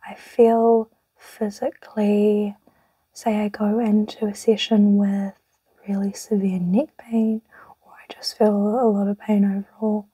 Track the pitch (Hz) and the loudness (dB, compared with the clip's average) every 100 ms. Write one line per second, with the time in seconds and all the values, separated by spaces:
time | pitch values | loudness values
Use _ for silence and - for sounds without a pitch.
0 | - 202 - - 233 226 226 226 220 _ | -18 -20 -20 2 2 4 2 2 0 _
1 | _ _ - - 214 202 - - - - | _ _ -20 -10 -8 -6 -8 -10 -14 -2
2 | 208 208 208 208 208 202 _ _ _ _ | 0 2 2 0 -2 -8 _ _ _ _
3 | _ - - 214 208 208 208 214 240 214 | _ -10 -4 -2 -4 -4 -2 -2 0 0
4 | 214 - 208 202 - 214 - 220 208 202 | 0 -4 -8 -6 0 0 2 2 4 4
5 | 202 196 196 - _ _ _ _ - 196 | 2 -2 -4 -10 _ _ _ _ -8 -4
6 | 196 196 - 214 196 185 175 190 302 _ | -4 -6 -4 -2 -2 -2 0 0 -2 _
7 | 240 226 220 220 - - - - _ - | -6 -2 0 -2 -8 -20 -20 -20 _ -20
8 | - - - - 214 202 202 220 240 202 | -20 -14 -14 0 2 2 0 0 2 2
9 | 202 202 - 214 202 196 196 _ 220 214 | 0 -4 -2 2 2 0 -8 _ -4 -4
10 | 208 | -6